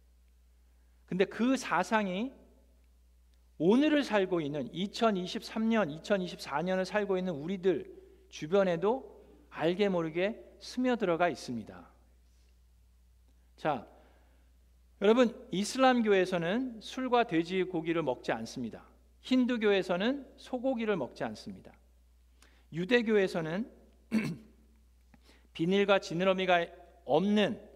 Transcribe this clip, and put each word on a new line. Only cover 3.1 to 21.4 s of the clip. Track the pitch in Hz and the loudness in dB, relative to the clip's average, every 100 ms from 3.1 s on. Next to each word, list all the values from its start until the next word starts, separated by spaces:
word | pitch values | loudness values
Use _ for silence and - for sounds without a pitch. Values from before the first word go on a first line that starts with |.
| _ _ _ _ - | _ _ _ _ 0
오늘을 | 160 240 302 294 | 4 4 4 2
살고 | 220 208 185 175 | 2 0 0 -2
있는 | 147 151 120 | -2 -6 -6
이천이십삼 | 165 202 - 226 196 180 226 - 226 220 | -6 -8 0 0 2 -4 -8 -8 -4 0
년, | 226 170 | 2 0
이천이십사 | 156 - 202 180 180 - 139 | -4 -2 -2 -2 -8 -8 -4
년을 | 180 185 185 | -2 -2 0
살고 | 214 202 185 | -2 0 -2
있는 | 185 | -2
우리들 | 143 156 196 185 151 - - - - - | -4 -6 -2 0 0 -2 -14 -20 -20 -20
주변에도 | - 156 196 180 165 190 262 - - - - - | -12 -2 2 2 2 0 -2 -4 -20 -20 -20 -16
알게 | - 156 180 202 | -2 0 2 2
모르게 | 175 160 160 190 226 - - | 0 -2 -2 -2 -4 -14 -20
스며들어가 | - - 254 240 190 165 175 | -10 -2 0 2 2 2 2
있습니다. | 127 - 117 98 90 - - _ _ _ _ _ _ _ _ _ _ _ _ _ _ _ - | 0 -6 -8 -10 -16 -20 -20 _ _ _ _ _ _ _ _ _ _ _ _ _ _ _ -6
자, | 160 131 90 - - _ _ _ _ _ _ _ _ - | -4 -4 -6 -20 -20 _ _ _ _ _ _ _ _ 0
여러분, | 202 233 240 - - | 4 6 4 0 -6
이슬람교에서는 | 175 202 254 262 247 220 196 180 185 165 226 262 220 | -4 -2 2 4 4 4 4 4 0 -2 -2 -4 -8
술과 | - - 254 240 226 | -12 -8 0 0 2
돼지고기를 | 160 165 190 180 175 160 165 | 0 0 0 -2 -2 -2 -2
먹지 | 147 123 - | -2 -2 -2
않습니다. | 127 113 - 117 90 - - _ _ | -4 -4 -8 -8 -10 -18 -20 _ _
힌두교에서는 | - 254 240 240 214 196 180 175 220 285 - - | 0 2 2 2 4 4 2 0 0 -2 -8 -20
소고기를 | - 254 254 240 220 196 | -8 -4 -2 -2 0 -2
먹지 | 120 - | -4 -6
않습니다. | 123 104 | -8 -8